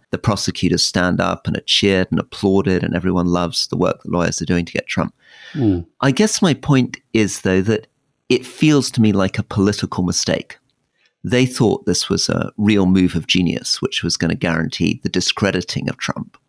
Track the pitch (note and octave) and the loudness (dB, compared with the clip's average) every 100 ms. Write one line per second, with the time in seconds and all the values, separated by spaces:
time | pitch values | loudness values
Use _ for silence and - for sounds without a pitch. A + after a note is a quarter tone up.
0 | _ G2 - G2+ - - F2+ F2 - F#2 | _ -4 -2 -2 -4 -2 0 0 0 0
1 | F2+ F#2 F2+ F2+ A2 - - - G2+ F#2 | 0 0 -2 -4 -4 -6 -2 0 2 2
2 | F#2 E2 - - G2+ G2 F#2+ F2+ E2+ E2+ | 0 -2 -4 -2 2 2 2 0 0 -2
3 | F#2 F2+ F2 F2 E2+ - - F2+ F2+ - | 0 0 0 0 -2 -4 -4 -2 -2 -2
4 | - F2 E2+ - D#2+ F2 E2+ - - - | -4 -2 -2 -2 -2 -2 -2 -6 -6 -4
5 | D#2 - _ - - D3+ A2 F2+ E2+ - | -4 -8 _ -20 -12 -2 0 0 -4 -2
6 | C3+ C3+ G#3+ - F#3 B2+ - C3 B2 - | 0 2 0 2 0 2 2 2 2 -4
7 | _ A2+ G2+ - G2 F#2+ G2 A2 - _ | _ 0 0 -2 0 2 2 -2 -4 _
8 | _ _ - B2 - - D#3 D3 A#2+ B2 | _ _ 0 0 -2 0 4 4 2 2
9 | G#2+ G2 F#2+ - - - G2+ - F2+ - | 4 4 0 -2 -4 0 2 0 -4 -2
10 | F2+ - - - - - _ _ _ _ | -2 -2 -2 -4 -6 -18 _ _ _ _
11 | _ _ F#2 B2 B2+ - A2 F#2 - F2 | _ _ -2 2 2 2 2 2 0 -2
12 | - - - E2 - - G#2 G2+ F#2 F#2 | -2 -2 -2 -2 -4 -2 2 4 4 4
13 | F2+ E2+ - F#2 F2 - - - - - | 4 0 -2 0 0 -2 -4 -4 -4 -4
14 | E2+ - E2+ F2 F2 E2 D#2+ - E2+ - | -4 -2 -2 -2 -2 -2 -4 -2 -2 -2
15 | - F#2 - - G2 F#2 - - - - | -4 -2 -2 -2 0 0 -4 -6 -6 -6
16 | - - - _ | -6 -8 -12 _